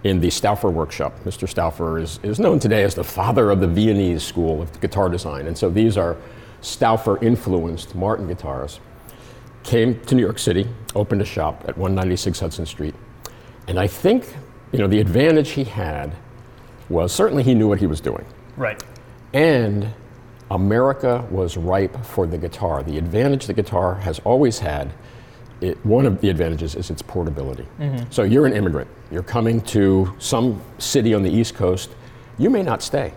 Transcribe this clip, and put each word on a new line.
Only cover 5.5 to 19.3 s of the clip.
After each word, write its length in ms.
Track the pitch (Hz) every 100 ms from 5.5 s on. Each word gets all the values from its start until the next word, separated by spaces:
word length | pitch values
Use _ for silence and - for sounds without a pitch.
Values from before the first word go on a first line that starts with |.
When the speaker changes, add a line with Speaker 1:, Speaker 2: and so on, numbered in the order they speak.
| 80
Speaker 1:
so 120 | 92
these 280 | 92 113 101
are 180 | 85 82 - - - -
Stauffer-influenced 1300 | - - 117 113 - 98 117 120 - 90 82 82 - 92
Martin 320 | 98 113 92
guitars. 520 | 90 - - 71 - - - - - - - - -
Came 360 | - 120 117 120 -
to 80 | 127
New 60 |
York 160 | 95 -
City, 280 | - 92 110 - - 104
opened 260 | 104 101
a 40 | 101
shop 400 | - 78 - -
at 80 | -
one 180 | 92 95
ninety-six 440 | 92 90 98 82
Hudson 260 | 82 85 80
Street. 260 | - 76 - - - - - - - -
And 120 | 87
I 80 | 95
think, 360 | - 180 240 - - - - -
you 60 | 131
know, 80 | 101
the 120 | 107
advantage 500 | 101 98 151 156 139
he 140 | -
had 500 | 123 101 82 73 73 85 - - - - - - -
was 220 | 87 90
certainly 300 | - 208 139
he 120 | 123 120
knew 120 | 107
what 120 | 98
he 80 | 95
was 120 | 73
doing. 240 | 67 52 - - - -
Speaker 2:
Right. 260 | 117 110 - - - - -